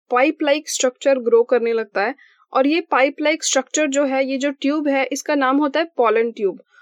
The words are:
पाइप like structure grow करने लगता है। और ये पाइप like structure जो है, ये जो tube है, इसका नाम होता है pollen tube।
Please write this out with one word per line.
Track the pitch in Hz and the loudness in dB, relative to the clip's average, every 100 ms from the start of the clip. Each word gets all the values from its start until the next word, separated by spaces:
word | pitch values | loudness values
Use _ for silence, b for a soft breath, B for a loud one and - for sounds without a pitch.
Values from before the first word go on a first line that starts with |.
| - | -2
पाइप | 247 302 311 | 2 2 0
like | 302 294 302 | -2 -2 -4
structure | - 254 - 277 262 | -4 -4 -2 0 0
grow | 233 226 | 2 2
करने | 240 240 233 | 2 0 0
लगता | 226 214 190 | -4 -4 -4
है। | 214 277 b b b | -4 -6 b b b
और | 262 269 | 0 2
ये | 330 | 0
पाइप | - - 277 277 | 0 2 2 0
like | 302 311 | -2 -2
structure | - 269 - 302 302 | -2 -2 -2 -2 0
जो | 269 285 | 0 0
है, | 269 262 | 0 -2
ये | 269 | -2
जो | 285 | -4
tube | 277 277 302 294 | -2 -2 -2 0
है, | 269 - | 0 -2
इसका | 277 - 294 | -6 -2 0
नाम | 262 277 | 2 2
होता | 302 302 | 0 0
है | 330 - | -4 0
pollen | 233 220 233 | 2 2 0
tube। | 226 196 - _ b | -2 -4 -4 _ b